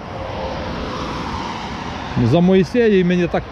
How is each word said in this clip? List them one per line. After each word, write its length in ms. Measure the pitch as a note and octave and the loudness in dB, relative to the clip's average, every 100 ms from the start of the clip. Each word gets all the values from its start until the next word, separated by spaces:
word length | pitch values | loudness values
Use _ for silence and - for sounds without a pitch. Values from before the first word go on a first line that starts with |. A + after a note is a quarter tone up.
| - - - - - - - - - - - - - - - - - - - - - - | -12 -10 -8 -8 -6 -6 -6 -6 -6 -6 -8 -6 -6 -6 -8 -8 -8 -8 -8 -8 -4 0
За 160 | A#2 D#3+ | 4 6
Моїсея, 640 | F3+ F#3+ F3+ B3 A#3 G3 | 6 6 4 4 4 4
мені 220 | F3+ F3+ E3+ | 4 2 0
так 160 | F3+ - | -2 -4